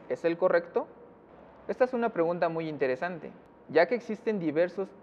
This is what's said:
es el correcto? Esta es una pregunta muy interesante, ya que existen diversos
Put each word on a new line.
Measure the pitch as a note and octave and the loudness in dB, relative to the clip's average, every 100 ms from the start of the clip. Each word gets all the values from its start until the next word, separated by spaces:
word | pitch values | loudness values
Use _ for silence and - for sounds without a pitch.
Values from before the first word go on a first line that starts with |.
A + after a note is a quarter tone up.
| - | -8
es | B2+ E3 | -4 -2
el | E3+ | 0
correcto? | F#3 E3+ - A#3+ D#4 - - - - - - - - | 2 2 0 -4 -4 -12 -20 -20 -20 -20 -20 -14 -6
Esta | - | 0
es | B3+ | 0
una | A#3+ A#3 | 0 -2
pregunta | F3 E3 F3 E3+ | 0 0 0 -2
muy | E3 D#3+ | -2 -4
interesante, | C#3+ C3+ B2+ F3 E3 - - - - - | -2 0 0 -4 -8 -14 -18 -20 -20 2
ya | D3+ F3 | 4 4
que | |
existen | A#3+ - G#3 A3+ G#3 | 2 -4 -6 -2 -2
diversos | D#3+ D3+ F3+ G3 F#3+ - | 0 2 0 -2 -8 -8